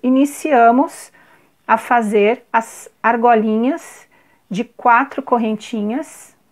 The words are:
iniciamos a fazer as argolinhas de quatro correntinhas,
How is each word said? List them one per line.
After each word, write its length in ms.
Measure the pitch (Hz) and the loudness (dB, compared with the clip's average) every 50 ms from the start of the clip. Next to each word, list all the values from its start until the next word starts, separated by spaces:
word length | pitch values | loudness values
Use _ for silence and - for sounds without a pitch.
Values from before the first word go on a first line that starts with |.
| - | -2
iniciamos 1120 | 254 262 269 285 285 - - - 311 277 233 233 233 240 262 320 - - - - - _ _ _ _ _ _ _ _ _ _ _ - | 0 2 2 0 0 -2 -8 -4 0 2 4 4 4 4 4 0 0 -4 -16 -20 -20 _ _ _ _ _ _ _ _ _ _ _ -2
a 80 | 220 | -2
fazer 680 | 226 - - 254 240 226 202 226 214 202 214 247 247 _ _ - | -2 0 0 0 0 0 2 0 2 2 2 0 -2 _ _ -4
as 380 | 339 330 - - - - - _ _ - | -4 -4 -4 -16 -20 -20 -20 _ _ -2
argolinhas 1040 | 220 240 233 233 240 233 220 220 220 214 220 240 262 339 330 - - - - - _ _ _ _ _ _ _ _ - | -2 0 2 4 4 4 4 2 0 0 0 0 -2 -4 -4 -8 -18 -20 -20 -20 _ _ _ _ _ _ _ _ -10
de 140 | - 202 233 | -8 -8 -8
quatro 580 | - _ - - 240 233 240 269 269 - 277 269 | -8 _ -2 0 2 2 2 2 -2 -6 -10 -4
correntinhas, 1120 | - 254 233 226 220 214 214 - - 233 214 208 208 233 302 302 - - - - - _ _ _ _ | -2 -2 0 0 -2 -4 -6 -8 -10 -8 -6 -6 -4 -6 -6 -8 -10 -16 -20 -20 -20 _ _ _ _